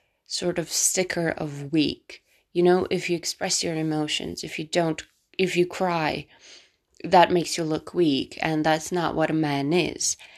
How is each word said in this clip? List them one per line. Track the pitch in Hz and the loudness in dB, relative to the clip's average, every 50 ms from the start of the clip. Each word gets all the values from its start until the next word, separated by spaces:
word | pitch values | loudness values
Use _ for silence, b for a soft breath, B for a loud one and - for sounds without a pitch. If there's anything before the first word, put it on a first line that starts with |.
| _ _ _ _ _ | _ _ _ _ _
sort | - - - 180 175 170 175 | -10 -8 -4 -2 -2 -2 -2
of | 160 - | -4 -4
sticker | - - - - - 190 185 185 - 175 170 160 | -2 0 0 0 0 0 -2 -2 -2 -2 -2 -2
of | - - - 151 143 143 143 139 151 | -2 -2 -6 -8 -8 -8 -6 -2 2
weak. | 160 147 - - - _ - - - _ _ _ _ _ _ - | 2 2 2 0 -6 _ -18 -20 -20 _ _ _ _ _ _ 0
You | 175 175 | 2 4
know, | 180 180 185 - - | 6 6 4 2 0
if | - 175 - - | -2 -2 -2 -2
you | 175 | -4
express | 165 - - - - - 190 - - - | -4 -4 -6 -6 -6 -4 -4 -2 -2 -2
your | 175 165 | -2 -2
emotions, | 156 160 160 156 156 151 151 - - - - - - - | -2 -2 -2 -2 -2 -2 -2 -4 -4 -4 -6 -8 -8 -10
if | - - - | -10 -8 -10
you | 160 | -8
don't, | 151 - 180 170 160 156 - - - _ _ _ _ _ - | -4 0 0 0 0 -2 -4 -8 -16 _ _ _ _ _ -2
if | 190 180 175 | 0 0 2
you | 175 180 | 2 0
cry, | 180 - - 185 180 175 165 156 147 - - - - B B B B B B B B B B B _ _ - - | 0 0 -2 -2 0 0 0 0 -2 -2 -4 -8 -12 B B B B B B B B B B B _ _ -14 0
that | 175 185 180 170 - 180 | 6 8 8 8 8 6
makes | 175 156 - - - | 2 0 0 -4 -4
you | 165 | -2
look | 156 156 151 - - - | -2 -2 -4 -6 -4 0
weak, | 175 175 151 139 131 - - - - | 2 2 2 2 0 -2 -4 -6 -6
and | - 165 156 156 151 | -4 -2 0 0 2
that's | 160 156 160 156 - 185 | 2 2 0 0 -2 -2
not | 180 165 151 - | -2 -2 0 0
what | 156 160 156 | 0 0 0
a | 156 | 2
man | 156 156 147 143 139 139 143 165 | 0 0 0 0 -2 0 2 2
is. | 180 156 - - - - - - - B B B | 2 2 0 -2 -4 -4 -4 -4 -6 B B B